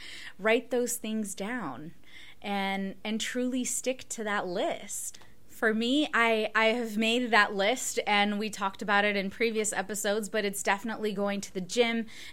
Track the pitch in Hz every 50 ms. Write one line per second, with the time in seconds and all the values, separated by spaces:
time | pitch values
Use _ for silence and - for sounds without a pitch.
0 | - - - - - - - - 185 220 226 262 247 - 254 240 247 240 - -
1 | - 220 220 220 214 196 - - 190 208 247 247 202 147 127 117 151 170 - -
2 | - - - - - - - - - 202 202 196 196 196 196 196 196 190 190 -
3 | - 214 214 220 - - - 254 247 254 247 254 247 - - - - 247 262 254
4 | - - - - 214 208 202 208 151 185 175 202 285 339 - - - 208 - -
5 | - - - - - - - - - - - - - 220 214 220 233 240 262 294
6 | 302 - - 226 233 226 226 220 220 214 - 214 220 220 220 247 233 226 208 208
7 | 220 220 226 247 254 226 226 214 208 - 214 196 196 208 254 254 - - - 233
8 | - - 208 202 202 208 208 202 220 214 202 - 202 196 196 - 220 190 208 202
9 | 202 208 202 202 190 196 190 - 226 233 214 220 214 202 - - 196 190 214 202
10 | - 208 202 220 214 185 - 220 208 202 196 - - 214 196 196 202 226 214 -
11 | 214 214 202 196 202 202 202 202 196 - - 190 185 180 - 240 240 233 233 226
12 | 220 220 - - - -